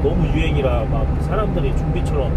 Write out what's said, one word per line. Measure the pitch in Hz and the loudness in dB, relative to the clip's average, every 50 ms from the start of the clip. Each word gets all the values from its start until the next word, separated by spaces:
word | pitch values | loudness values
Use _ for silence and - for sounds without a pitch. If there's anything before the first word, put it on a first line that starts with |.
| - | 0
너무 | 135 - - 160 147 | 2 2 2 0 2
유행이라 | - 151 - 151 143 143 131 131 120 - - - | 2 0 0 2 0 2 2 2 0 0 0 0
막 | - - - - - - | 0 0 0 0 0 -2
사람들이 | - - - 208 214 202 185 175 143 - - - | -2 -2 -2 0 0 0 -2 0 0 0 0 0
좀비처럼 | - 156 147 147 139 - 151 147 127 131 139 | 0 0 -2 0 0 0 0 0 0 0 0